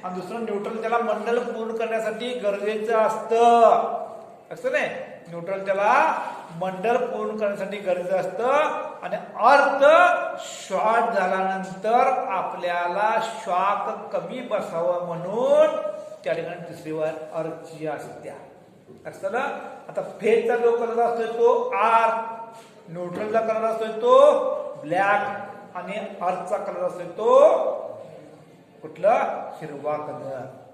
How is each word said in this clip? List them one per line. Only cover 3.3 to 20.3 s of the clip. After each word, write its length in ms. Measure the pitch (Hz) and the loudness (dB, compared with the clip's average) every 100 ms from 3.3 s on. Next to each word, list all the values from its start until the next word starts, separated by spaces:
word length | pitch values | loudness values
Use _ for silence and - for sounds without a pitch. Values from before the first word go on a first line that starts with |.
| 226 233 233 165 - - - - - - - - | 4 6 8 8 6 2 -4 -8 -14 -18 -20 -18
असं 200 | 156 254 | -8 -2
नाही? 180 | 294 208 - - - - | -2 -2 -6 -12 -16 -14
न्यूट्रल 380 | 170 170 196 190 | -12 -8 -6 -2
त्याला 560 | 190 208 254 311 - - - - 165 | 0 4 4 4 0 -6 -10 -14 -6
मंडल 360 | 185 185 208 247 - | -6 -2 0 0 0
पूर्ण 320 | 214 214 214 | -4 -4 -2
करण्यासाठी 400 | 208 196 185 202 | -2 -2 -6 -6
गरजेचं 400 | 185 180 175 185 | -2 -2 0 -2
असतं. 300 | 170 180 247 285 302 - - - | -2 -2 0 2 2 -2 -8 -10
आणि 140 | 175 202 - - | -8 -8 -8 2
अर्थ 460 | 220 285 277 277 277 330 349 - - - | 6 6 6 6 8 8 8 4 -2 -8
शॉर्ट 720 | - - - 190 214 226 226 | -12 -14 -4 0 2 2 2
झाल्यानंतर 1120 | 196 185 190 190 190 185 - 214 240 269 - - | 0 0 0 -2 -4 -6 -6 2 4 4 2 -2
आपल्याला 920 | 190 - 180 175 175 175 185 214 226 - - - | -4 -4 -6 -2 -2 -2 0 0 0 -2 -6 -2
शॉक 640 | 180 196 208 - 202 - 190 | 0 0 0 -4 -8 -6 -6
कमी 260 | 170 254 | -6 -10
बसावं 640 | - 208 165 165 175 175 175 | -4 -4 -4 -2 0 0 -4
म्हणून 720 | 165 175 220 262 294 311 - 302 - - - | -6 -6 -2 4 6 6 2 -6 -8 -12 -10
त्या 100 | 180 | -4
ठिकाणी 360 | 165 160 175 165 | -4 -4 -10 -12
तिसरी 220 | 156 151 | -14 -8
वायर 220 | 156 156 156 - | -4 -4 -6 -8
अर्थ 420 | 165 160 165 - 156 | -6 -6 -8 -14 -10
जी 120 | 156 | -8
असत्या. 460 | 139 - - - - - - - - - - - | -6 -10 -14 -14 -16 -18 -20 -20 -20 -20 -18 -16
लक्षात 200 | - 190 | -8 -4
आलं? 120 | 226 277 - - - - | -4 -4 -6 -12 -16 -10
आता 120 | - - - | -8 -8 -2
फेजचा 340 | 214 | 2